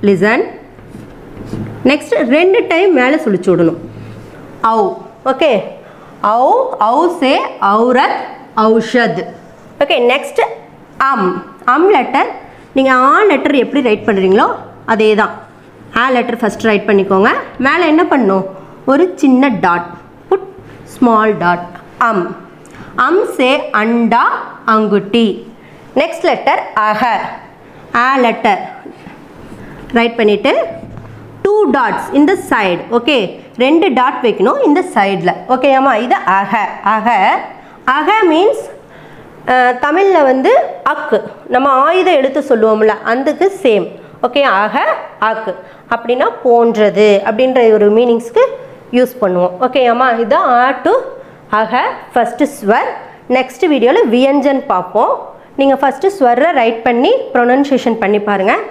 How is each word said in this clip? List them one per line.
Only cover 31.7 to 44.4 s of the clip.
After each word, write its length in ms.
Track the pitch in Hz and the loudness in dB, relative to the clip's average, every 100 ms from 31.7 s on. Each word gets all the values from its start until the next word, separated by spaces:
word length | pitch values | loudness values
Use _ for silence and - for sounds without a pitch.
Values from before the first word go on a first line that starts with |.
டாட்ஸ் 420 | 269 226 - - | 2 0 -4 -2
இந்த 240 | 277 294 370 - | 2 2 2 0
சைடு. 280 | 254 196 175 - | 0 0 -2 -2
ஓகே, 500 | 233 233 277 185 - - - | -2 0 0 -2 -8 -18 -2
ரெண்டு 340 | 262 320 381 | 2 4 2
டாட் 300 | 247 254 277 | 2 0 0
வைக்கணும் 420 | 240 202 202 554 | -2 2 0 2
இந்த 200 | 480 302 - | 2 2 0
சைடுல. 400 | 233 196 190 175 - - | 0 0 0 -2 -4 -2
ஓகேயாம்மா, 460 | 254 277 269 269 | 0 2 2 2
இது 220 | 220 240 392 - | 0 0 -2 0
அஹ. 300 | 190 196 226 190 - | 0 0 -2 -4 -4
அஹ, 520 | - 220 208 226 202 330 - - - - - | -2 0 0 2 2 0 -4 -16 -20 -8 -2
அஹ 240 | 277 302 440 370 | -2 2 2 2
மீன்ஸ், 400 | 311 403 554 - - - - - - - - - | 4 2 0 -8 -16 -20 -20 -20 -20 -20 -16 -2
அஹ், 280 | 254 254 247 | 2 2 0
தமிழ்ல 420 | 285 320 392 359 | 0 2 2 4
வந்து 360 | 277 262 302 539 - - | 2 2 2 2 0 -4
அக்கு, 460 | - 302 302 214 - - - | -4 -4 -2 -4 -4 -16 -4
நம்ம 220 | 247 277 | 0 2
ஆயுத 440 | 262 285 359 359 | 2 2 2 2
எழுத்து 280 | 359 269 262 | 2 0 -2
சொல்லுவோம்ல, 520 | 277 233 220 214 220 208 | 0 2 2 2 2 0
அதுக்கு 480 | - 233 277 294 381 392 | -2 -2 -2 0 -2 0
சேம். 360 | 262 208 165 - - - | 0 0 -2 -10 -20 -6
ஓகே, 200 | 247 285 | -4 0